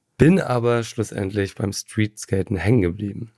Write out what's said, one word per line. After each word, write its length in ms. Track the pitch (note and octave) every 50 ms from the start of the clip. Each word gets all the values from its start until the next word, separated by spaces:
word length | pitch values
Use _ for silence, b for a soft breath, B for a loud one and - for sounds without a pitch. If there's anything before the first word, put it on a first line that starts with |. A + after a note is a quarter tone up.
| _ _ _
Bin 220 | - C3 D#3 F#3+ F3
aber 440 | - - B2 A#2+ A#2 A#2+ A#2+ A#2 A2+
schlussendlich 720 | - - - G#2+ - G#2+ G#2 G2+ F#2+ G#2+ G#2 G2 G2 -
beim 180 | - A#2 G2+ G2
Street-Skaten 840 | - - - - A2+ G#2+ G#2 - - - - - F#2+ F2 - G2+
hängen 260 | F2 E2 G2+ B2+ A2+
geblieben. 500 | F2+ E2+ F2 G2+ G#2 G2+ G2 - A#2+ - _